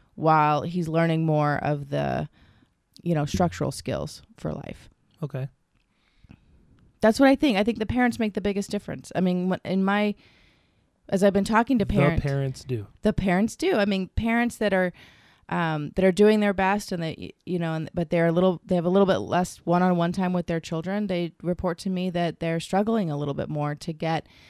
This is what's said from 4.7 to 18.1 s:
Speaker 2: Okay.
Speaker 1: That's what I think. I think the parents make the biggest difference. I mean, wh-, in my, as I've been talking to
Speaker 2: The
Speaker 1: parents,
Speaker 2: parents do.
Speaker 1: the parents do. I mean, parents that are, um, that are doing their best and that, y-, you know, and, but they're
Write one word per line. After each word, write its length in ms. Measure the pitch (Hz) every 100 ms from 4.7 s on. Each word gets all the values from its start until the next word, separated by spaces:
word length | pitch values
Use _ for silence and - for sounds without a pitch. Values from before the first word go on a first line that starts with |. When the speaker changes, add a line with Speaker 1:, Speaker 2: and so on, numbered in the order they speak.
| - - _ _ _
Speaker 2:
Okay. 260 | 143 135 135 - _ _ _ _ _ _ _ - _ _ _ _ _ _
Speaker 1:
That's 220 | 214 226
what 80 | 269
I 60 | 277
think. 220 | 302 196
I 60 |
think 160 | 214 214
the 60 | 214
parents 340 | 240 247 233
make 140 | 214
the 80 | 196
biggest 280 | 196 196 196
difference. 440 | 208 - 135 - -
I 60 |
mean, 280 | 185 180 180
wh-, 160 | 185 -
in 200 | 190 190
my, 280 | 202 208 208 _ _ _ _ _ _ _ _ -
as 160 | 190
I've 100 | 202
been 100 | 196 196
talking 340 | 220 233 254
to 60 | 196
Speaker 2:
The 80 |
Speaker 1:
parents, 280 | 101 147 160
Speaker 2:
parents 420 | 143 139 135 131 -
do. 220 | 120 101 _
Speaker 1:
the 120 | 208
parents 420 | - 190 180 220 -
do. 220 | 349 277
I 80 | 202
mean, 240 | 196 185 -
parents 420 | 226 233 240 -
that 160 | 208
are, 180 | 190 180 - - - _ _ -
um, 420 | 170 165 156 147 -
that 80 | 190
are 80 |
doing 260 | 175 208 214
their 140 | 208
best 400 | 190 190 208 -
and 100 | 180
that, 160 | 160 -
y-, 120 | - - -
you 140 | 175
know, 140 | 165
and, 180 | 160 156
but 160 | -
they're 180 | 165